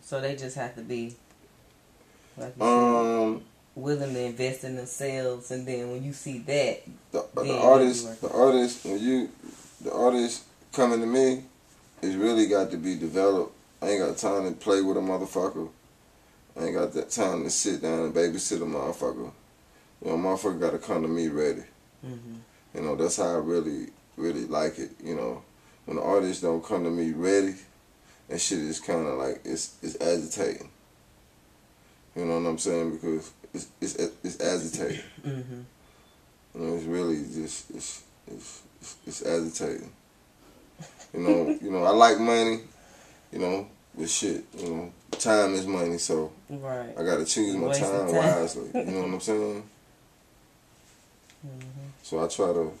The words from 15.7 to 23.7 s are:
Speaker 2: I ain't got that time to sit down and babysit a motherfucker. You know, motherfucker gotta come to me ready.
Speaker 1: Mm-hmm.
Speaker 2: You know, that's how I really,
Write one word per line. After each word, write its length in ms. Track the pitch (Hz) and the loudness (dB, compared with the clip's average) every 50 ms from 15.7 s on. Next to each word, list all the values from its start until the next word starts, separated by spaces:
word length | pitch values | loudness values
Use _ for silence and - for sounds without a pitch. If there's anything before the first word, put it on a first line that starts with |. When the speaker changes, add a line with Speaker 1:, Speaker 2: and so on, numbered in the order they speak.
| - - _ - _ _ _ _ _ _ _ _ _ _ - _ - - | -10 -18 _ -20 _ _ _ _ _ _ _ _ _ _ -20 _ -10 -6
Speaker 2:
I 60 | - | -4
ain't 100 | - - | -2 0
got 180 | - - - - | 0 0 0 0
that 160 | - - - | -4 -4 -4
time 340 | - 233 214 190 - - - | -2 0 0 0 0 -2 -2
to 60 | - | -2
sit 320 | - - - - 92 - | -2 0 0 0 -2 -2
down 180 | 147 160 82 82 | -2 -2 -2 0
and 120 | 82 78 78 | -2 0 2
babysit 440 | 82 85 87 82 92 - - - 82 | 2 2 2 2 -2 -4 -2 -2 -2
a 40 | 82 | -2
motherfucker. 680 | 80 76 73 69 73 - - - - - 60 60 60 - - - - _ _ _ _ - - _ _ _ _ - | -2 -4 -4 -4 -4 -4 -2 -4 -4 -4 -4 -10 -12 -12 -18 -20 -20 _ _ _ _ -20 -20 _ _ _ _ -6
You 80 | 82 | -2
know, 60 | 82 82 | -2 0
motherfucker 420 | 87 92 95 92 - 104 92 80 | 0 0 0 0 0 -2 -2 0
gotta 180 | 87 82 - 85 | 0 0 0 -2
come 240 | - - 101 85 | -4 -2 -2 -2
to 60 | 80 80 | 0 0
me 220 | 82 85 82 80 | 0 0 0 0
ready. 340 | 73 76 76 73 - - - - - _ _ _ _ _ - | 0 0 0 0 0 -2 -6 -14 -20 _ _ _ _ _ -14
Speaker 1:
Mm-hmm. 300 | 131 127 117 117 120 113 117 117 _ _ _ _ _ _ | -12 -12 -12 -12 -14 -16 -16 -16 _ _ _ _ _ _
Speaker 2:
You 60 | - | -6
know, 140 | - 76 73 | -4 -4 0
that's 220 | 71 80 85 - - | 0 2 0 2 2
how 120 | 95 87 | 0 0
I 80 | 85 82 | 0 0
really, 500 | 76 80 85 87 80 78 | 0 0 0 0 0 0